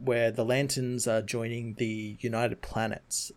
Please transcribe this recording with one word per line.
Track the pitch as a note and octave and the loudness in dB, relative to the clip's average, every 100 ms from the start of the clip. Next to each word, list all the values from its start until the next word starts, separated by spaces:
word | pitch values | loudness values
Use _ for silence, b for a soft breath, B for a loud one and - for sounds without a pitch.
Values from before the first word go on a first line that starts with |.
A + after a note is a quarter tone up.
where | C3 A#2 A#2 | 0 4 4
the | A2+ | 2
Lanterns | A2+ B2+ C#3 C3+ B2+ B2 A#2+ | 2 4 2 0 0 0 2
are | A2 | 2
joining | G#2 A#2+ A2+ A#2 A#2 | 0 -4 -2 -4 -6
the | A2 A#2 A2 G#2+ G#2 | -2 -2 -2 -6 -4
United | A#2 A2+ A#2 - | -2 0 0 -2
Planets. | - A2 A2 - - - - | -4 -2 -2 -2 -6 -6 -6